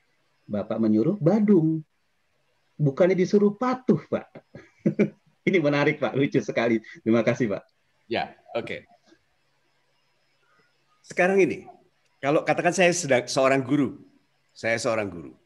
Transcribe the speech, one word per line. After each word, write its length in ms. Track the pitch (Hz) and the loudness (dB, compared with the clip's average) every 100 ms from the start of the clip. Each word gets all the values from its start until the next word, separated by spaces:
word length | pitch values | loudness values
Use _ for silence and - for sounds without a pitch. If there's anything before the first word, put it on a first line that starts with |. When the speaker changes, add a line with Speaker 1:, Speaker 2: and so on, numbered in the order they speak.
| _ _ _ _ - | _ _ _ _ -10
Speaker 1:
Bapak 320 | 104 95 113 | -8 -6 -2
menyuruh 400 | 113 107 131 208 | 0 2 0 0
badung. 640 | 151 214 208 196 156 160 156 _ _ _ _ _ _ _ _ - | 0 2 4 4 2 -2 -8 _ _ _ _ _ _ _ _ -4
Bukannya 400 | 147 - 185 185 | -2 2 2 2
disuruh 400 | 180 208 202 202 | 2 2 2 0
patuh, 400 | 254 254 - 160 - | -4 -4 -2 -2 -2
Pak. 220 | - - - - - - _ - | -8 -8 -20 -20 -20 -20 _ -4
<laughs> 320 | - 208 - _ _ - | -2 -2 -4 _ _ -2
Ini 160 | 190 | 0
menarik, 400 | 147 143 147 151 | 0 0 0 0
Pak. 80 | 120 | -4
Lucu 320 | 127 143 139 | -2 0 0
sekali. 400 | 110 127 117 113 - - | -2 -2 0 0 -4 -8
Terima 240 | - 117 | 0 0
kasih, 320 | 113 123 117 95 | 2 0 -2 -4
Pak. 80 | - _ _ _ - | -10 _ _ _ -8
Speaker 2:
Ya, 240 | 110 73 - - | -6 -6 -12 -10
oke. 320 | - - 85 - _ _ _ _ _ _ _ _ _ _ _ _ _ _ _ _ _ _ _ _ _ | -10 -8 -12 -16 _ _ _ _ _ _ _ _ _ _ _ _ _ _ _ _ _ _ _ _ _
Sekarang 400 | - - 180 196 | -10 -2 2 4
ini, 240 | 175 - - - _ _ _ _ | 2 0 -10 -20 _ _ _ _
kalau 240 | 135 156 | 0 0
katakan 320 | - 151 160 175 | 0 0 0 2
saya 160 | 175 | 2
sedang, 320 | 175 139 127 | 2 0 0
seorang 400 | 123 - 131 135 | 0 2 2 2
guru. 320 | 120 147 127 - - _ _ _ _ | 0 0 -2 -4 -20 _ _ _ _
Saya 240 | - 113 113 | -8 -4 -2
seorang 320 | 127 113 101 | -2 -2 -4
guru. 240 | 87 71 64 | -8 -16 -20